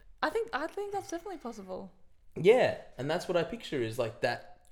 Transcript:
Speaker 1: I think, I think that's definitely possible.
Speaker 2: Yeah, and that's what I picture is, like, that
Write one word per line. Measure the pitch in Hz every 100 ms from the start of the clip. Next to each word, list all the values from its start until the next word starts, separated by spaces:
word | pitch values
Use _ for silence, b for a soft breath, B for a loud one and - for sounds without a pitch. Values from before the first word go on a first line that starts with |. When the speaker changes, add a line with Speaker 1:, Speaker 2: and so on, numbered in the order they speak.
| b -
Speaker 1:
I | 302
think, | 370 440
I | 262 320
think | - 403
that's | 403 -
definitely | 339 339 349
possible. | 240 214 190 185 196 - - - - -
Speaker 2:
Yeah, | 170 247 156 - - -
and | 135
that's | 170 -
what | 175
I |
picture | 160 233 - 151
is, | 113 110
like, | 113 113
that | 123 117 - - -